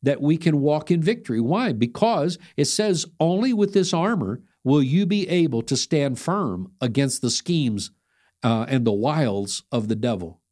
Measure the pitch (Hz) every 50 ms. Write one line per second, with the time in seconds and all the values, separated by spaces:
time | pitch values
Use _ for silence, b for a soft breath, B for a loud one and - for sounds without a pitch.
0 | - 135 143 131 139 147 160 160 - 175 151 147 135 147 147 151 151 - 175 175
1 | 160 170 226 233 - - 120 110 117 117 160 208 254 226 131 107 117 120 - -
2 | - 226 233 175 143 170 175 B B B B - 147 - - - 214 214 185 160
3 | - - - _ 160 165 180 190 226 262 247 208 208 196 196 202 190 185 - 170
4 | 170 202 233 196 123 95 107 - b b b b b 131 139 151 139 131 139 180
5 | 202 180 202 208 196 - 165 180 170 160 127 113 113 - 143 127 - - - 156
6 | 143 139 127 117 - - 175 208 190 127 95 90 92 95 - _ 131 127 110 135
7 | 139 135 127 - - 120 113 - - - 175 165 147 120 110 101 101 - _ _
8 | _ _ _ _ _ _ _ _ - 117 113 113 113 123 135 131 120 113 104 101
9 | 107 135 151 160 151 117 98 101 101 101 - - - _ - 120 110 104 113 104
10 | 107 120 113 95 90 82 85 _ _ _